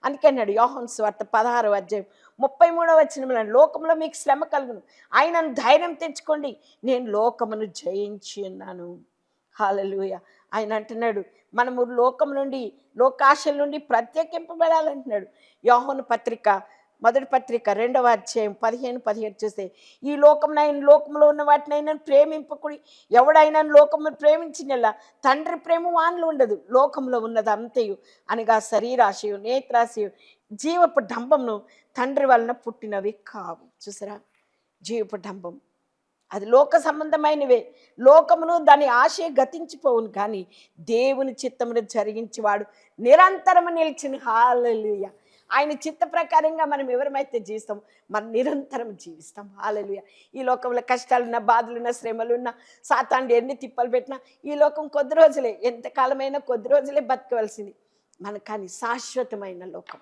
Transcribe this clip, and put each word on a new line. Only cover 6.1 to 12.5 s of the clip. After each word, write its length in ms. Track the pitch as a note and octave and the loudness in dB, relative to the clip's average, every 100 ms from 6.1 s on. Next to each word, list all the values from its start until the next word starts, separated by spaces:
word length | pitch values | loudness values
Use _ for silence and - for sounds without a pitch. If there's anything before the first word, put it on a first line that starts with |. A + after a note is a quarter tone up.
| C#4+ - D4+ C#4+ A3 _ _ | -12 -6 -6 -6 -12 _ _
నేను 280 | A#3 B3 B3 | -4 -4 -2
లోకమును 540 | G#3 A3+ A#3 A3 A3 G#3+ | -2 -2 -2 -8 -6 -10
జయించి 800 | E3 - G3 G#3 G#3 - - F#3+ | -10 -8 -8 -8 -10 -18 -14 -14
ఉన్నాను." 520 | F#3+ G3 F3+ F3 F3+ _ _ _ _ _ | -14 -16 -16 -16 -18 _ _ _ _ _
హల్లెలూయా. 680 | _ G#3 G3 G3 G3 G3 F#3 _ _ _ | _ -2 -2 -4 -6 -8 -10 _ _ _
ఆయన 200 | G#3+ G#3+ | -8 -6
అంటున్నాడు, 500 | A3 G#3+ A3+ A#3 G#3 F#3+ _ _ | -6 -8 -6 -4 -4 -8 _ _
మనము 300 | A#3 B3 B3+ | -4 -4 -2
లోకం 520 | B3 B3 B3 C4 D4+ C#4 | -4 0 0 0 -4 -4
నుండి, 380 | C#4 | -6